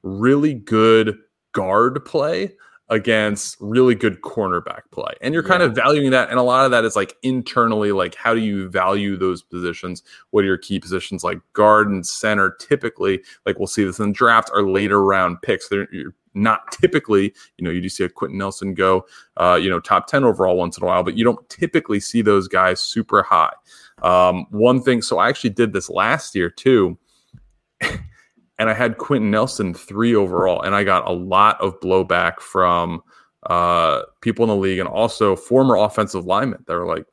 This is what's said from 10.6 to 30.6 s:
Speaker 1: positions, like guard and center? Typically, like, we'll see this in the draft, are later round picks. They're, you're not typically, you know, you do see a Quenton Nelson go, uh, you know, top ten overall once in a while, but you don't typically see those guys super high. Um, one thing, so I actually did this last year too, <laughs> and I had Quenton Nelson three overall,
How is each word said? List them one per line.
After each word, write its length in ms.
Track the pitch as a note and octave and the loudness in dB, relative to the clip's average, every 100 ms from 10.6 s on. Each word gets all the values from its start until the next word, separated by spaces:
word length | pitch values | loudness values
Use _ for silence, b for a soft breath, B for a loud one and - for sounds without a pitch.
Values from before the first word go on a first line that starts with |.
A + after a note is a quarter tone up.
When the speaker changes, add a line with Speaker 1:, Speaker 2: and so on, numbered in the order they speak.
| - G2 | -4 -8
Speaker 1:
positions, 440 | F2 F#2 - F#2+ | -6 -8 -6 -8
like 160 | F2 F2+ _ | -6 -8 _
guard 340 | - G#2+ G#2+ G#2 | 2 6 6 4
and 140 | G2 F2 | -2 -6
center? 480 | - A2 G#2 F#2+ - | -6 -2 0 -2 -4
Typically, 640 | - C#3+ A#2 _ F#2+ F#2+ B B G2 | -4 -4 -4 _ -2 -2 B B -6
like, 140 | G2 | -4
we'll 80 | G2 | -4
see 160 | - | -2
this 160 | G2 F2 | -2 -2
in 80 | G#2 | -4
the 40 | |
draft, 360 | G2 A#2+ A2+ - | 0 2 2 2
are 120 | G#2 | -2
later 400 | G2+ F#2+ G2+ G2+ | 0 0 2 2
round 400 | G2 G2 F2+ F2 | 4 2 0 -4
picks. 260 | - F#2+ - | -4 -6 -4
They're, 180 | G2+ F#2+ | -6 -6
you're 220 | F2+ D2 _ _ | -12 -14 _ _
not 380 | G2+ A2 A2 - | -2 0 0 -6
typically, 640 | - - D#3 - G2+ G2+ b b - | 0 0 0 2 2 2 b b -10
you 80 | F2 | -6
know, 40 | |
you 100 | F2 | -6
do 80 | F#2 | -8
see 160 | - F#2 | -6 -6
a 40 | |
Quenton 280 | - - F#2+ | -6 -10 -6
Nelson 360 | G2 - G2 | -8 -8 -8
go, 320 | F#2 F#2+ F#2 - B B - | 0 2 2 -2 B B 0
uh, 240 | F2 F2 | 2 2
you 80 | F#2 | 2
know, 120 | F2 | -4
top 260 | - F#2+ - | 0 0 0
ten 160 | C#3 | 2
overall 320 | B2+ F#2+ F#2 F2+ | 2 2 2 2
once 220 | F2+ - | -2 -4
in 60 | |
a 20 | F2+ | -2
while, 160 | F2+ | 0
but 140 | F2+ G2+ | 0 0
you 80 | A#2 | 0
don't 220 | A2+ _ | 0 _
typically 500 | - E3 D#3+ - G#2 | -8 -2 -2 -2 -6
see 220 | - A#2 | -2 0
those 260 | G#2+ G2+ F2+ | 2 2 2
guys 320 | F#2 F#2 F#2 | 0 2 0
super 420 | - A2+ G#2+ G2+ | -4 -6 0 -2
high. 300 | - F2 D2+ - b b b _ | 2 2 2 -2 b b b _
Um, 440 | E2+ F2+ F2+ F2+ - | 2 4 4 2 -6
one 320 | G#2 A#2+ B2+ | 2 4 4
thing, 200 | C3 B2 | 2 0
so 160 | - E2 | -2 0
I 100 | G#2+ | 0
actually 220 | C3+ A#2+ | 0 -4
did 240 | G2+ A#2 | 0 -2
this 160 | F#2+ - | -2 -4
last 440 | - G#2+ D3 - | -2 0 -2 -4
year 160 | G2+ F2 | -4 -4
too, 480 | - C3+ B2 F#2 F2 _ b b - | -2 2 4 2 -4 _ b b -20
<laughs> 400 | _ _ _ _ | _ _ _ _
and 880 | - - - _ _ _ _ - A2 | -8 -8 -14 _ _ _ _ -4 -2
I 40 | |
had 240 | A2 A#2+ A2 | 0 -2 -4
Quenton 340 | - C#3 G#2+ | -4 -2 0
Nelson 420 | G#2+ A#2 - F#2+ | 0 -2 -2 -6
three 420 | E2 - G2 A#2 A2 | -6 -10 -2 2 2
overall, 460 | F#2+ F2+ F#2 F2 | 2 0 0 0